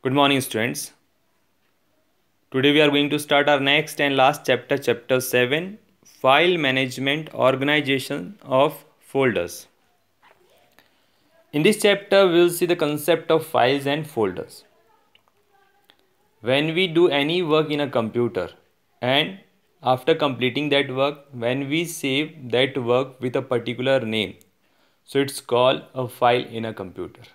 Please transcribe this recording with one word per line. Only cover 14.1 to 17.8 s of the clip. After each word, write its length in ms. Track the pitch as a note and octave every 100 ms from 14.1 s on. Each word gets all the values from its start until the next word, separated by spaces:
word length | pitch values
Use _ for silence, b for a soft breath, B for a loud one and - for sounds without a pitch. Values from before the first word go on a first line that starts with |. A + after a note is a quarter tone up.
| - G2+ F2 - - _ _ _ _ _ _ _ _ _ _ _ _ _ _ _ _ _ _
When 340 | G#2+ C3+ D#3
we 140 | D#3+ F#3
do 220 | D#3+ F3
any 320 | C#3+ C#3+ F3
work 280 | E3+ D#3 D3
in 120 | D3